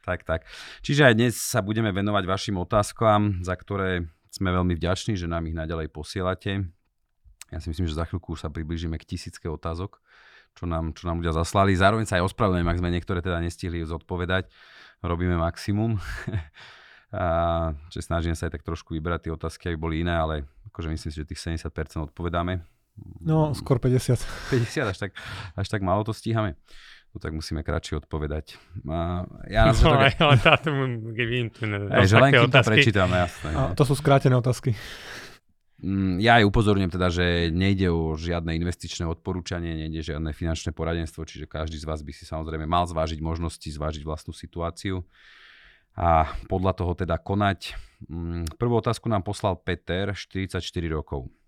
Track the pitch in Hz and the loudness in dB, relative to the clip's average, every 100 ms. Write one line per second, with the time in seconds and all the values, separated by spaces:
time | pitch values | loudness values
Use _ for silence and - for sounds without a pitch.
0 | - 90 - 82 - - - - - 143 | -4 -6 -2 -4 -4 -18 -18 -12 -2 6
1 | 143 110 123 107 - 120 98 107 110 95 | 8 8 4 0 -2 -2 -2 0 0 0
2 | 101 104 90 95 - 95 90 107 101 - | 0 0 0 -4 -2 -4 0 0 0 2
3 | 113 104 104 92 87 92 - 101 95 90 | 4 4 2 -2 -4 -8 -6 -4 -2 -2
4 | 85 _ _ - 95 90 90 85 85 95 | -4 _ _ -4 0 2 2 0 0 -2
5 | - 101 87 85 80 85 80 82 78 76 | -2 -4 -4 -4 -4 -6 -4 -4 -6 -8
6 | 76 98 92 92 104 98 92 _ _ _ | -10 -4 -4 -4 -4 -4 -6 _ _ _
7 | _ _ - _ - 80 82 78 85 76 | _ _ -20 _ -14 -10 -8 -4 -2 -2
8 | 82 87 - 80 85 76 78 82 85 80 | -4 -6 -8 -10 -8 -8 -6 -6 -4 -6
9 | - 90 - - 87 76 85 85 95 _ | -8 -10 -10 -12 -10 -8 -8 -8 -8 _
10 | _ _ - - _ - 85 82 80 76 | _ _ -20 -20 _ -10 -4 -2 -4 -6
11 | 87 85 85 80 82 101 98 92 98 113 | -4 -2 -2 0 0 4 4 6 4 4
12 | 110 90 92 - 107 90 85 87 87 87 | 0 0 0 2 2 2 2 0 0 -2
13 | - 90 92 85 85 - 92 85 80 82 | -2 -4 -2 -2 -4 -6 -6 -6 -6 -8
14 | _ 90 87 92 90 _ - - - _ | _ -6 -2 -2 -2 _ -20 -20 -20 _
15 | 82 85 90 87 82 - - 101 113 107 | -4 0 0 2 0 -2 -2 0 0 -2
16 | - - - 110 - - - - - - | -4 -8 -6 -6 -6 -18 -20 -20 -20 -20
17 | _ 98 90 82 85 82 82 73 78 - | _ -4 0 2 2 0 -2 -4 -10 -12
18 | - 85 82 82 82 78 - 82 - 80 | -4 -2 0 -2 -4 -6 -8 -8 -6 -6
19 | 82 82 82 80 80 - 90 82 82 80 | -2 -4 -4 -6 -8 -6 -6 -4 -2 0
20 | 85 85 80 78 69 _ - - 82 78 | 0 0 0 -2 -6 _ -18 -8 -6 -4
21 | 82 76 73 76 - 82 80 - 76 - | -6 -8 -10 -8 -6 -6 -6 -8 -8 -6
22 | 76 - 85 85 87 90 85 _ _ - | -8 -6 -4 -2 -2 -4 -8 _ _ -20
23 | - - 160 156 151 131 - 127 127 123 | -20 -8 0 2 2 -2 0 2 4 2
24 | - 120 - - - 127 117 - 117 95 | 2 0 0 -10 -2 -2 0 -2 -2 -2
25 | 98 - - - - - 95 104 95 98 | -8 -8 -14 -12 -10 -6 -4 -2 2 2
26 | 107 107 - 113 107 78 _ - - - | 0 -4 -2 0 0 -4 _ -20 -20 -20
27 | _ - - 80 - 80 76 78 - 78 | _ -10 -6 -6 -6 -6 -2 -4 -4 -8
28 | - 78 76 76 - - _ 87 69 80 | -6 -6 -4 -6 -8 -20 _ -12 -6 -4
29 | 85 90 92 - - 107 113 113 165 143 | -2 -4 -8 -12 -2 8 8 10 8 8
30 | 135 - 151 131 170 147 - 139 131 117 | 6 6 6 8 8 6 4 -2 -2 -4
31 | 110 110 117 123 113 - 107 104 101 95 | -6 -4 -2 0 -4 -4 -4 -2 -2 2
32 | 95 110 135 135 117 135 110 107 131 98 | 6 8 8 8 6 6 6 6 6 4
33 | 90 90 87 - 78 80 131 92 135 139 | 4 2 0 -4 -6 -2 -2 2 2 2
34 | 151 139 135 127 123 120 131 107 - - | 4 6 6 4 2 -2 -2 -4 -8 -16
35 | - - - - _ _ _ _ 90 98 | -14 -16 -16 -20 _ _ _ _ -4 0
36 | 95 90 113 117 101 117 104 98 92 90 | 0 2 6 8 8 6 4 4 2 2
37 | 90 87 87 85 85 82 95 98 92 82 | 0 2 2 2 2 2 2 4 2 2
38 | 80 78 82 85 82 82 87 85 85 - | 0 -2 -2 -4 -2 -2 -2 -6 -10 -6
39 | 85 82 - 92 85 87 85 80 78 80 | -6 -4 -6 -6 -6 -8 -6 -6 -6 -6
40 | 78 76 78 78 82 80 - 78 82 85 | -6 -4 -6 -4 -4 -4 -6 -4 -4 -2
41 | 80 - 80 - 76 76 80 80 76 78 | -6 -8 -14 -12 -12 -8 -6 -8 -8 -8
42 | 71 73 - 80 78 78 78 87 87 82 | -8 -16 -12 -8 -6 -6 0 0 0 -2
43 | 71 80 80 82 85 - - 76 76 78 | -4 -4 -4 -4 -6 -8 -12 -8 -8 -6
44 | 76 82 - - 85 90 85 82 101 92 | -8 -10 -10 -14 -14 -8 -8 -6 -6 -6
45 | 90 _ - - - - - _ _ - | -8 _ -20 -20 -20 -20 -20 _ _ -2
46 | 85 82 78 - - 95 92 - 87 87 | 4 4 4 -4 -4 0 0 0 -2 -2
47 | 85 80 - 98 101 95 - - - _ | -2 -4 -2 0 2 0 -6 -12 -14 _
48 | - 82 85 85 82 - 120 117 120 110 | -10 -8 -6 -4 -6 -2 2 2 2 -2
49 | 117 107 95 101 104 90 - 87 - 87 | -2 -2 -2 -4 -2 -2 -4 -6 -2 -2
50 | 101 98 - 95 95 92 - - 82 78 | -2 -6 -8 -8 -4 -6 -6 -6 -2 -4
51 | - 71 64 _ | -4 -8 -8 _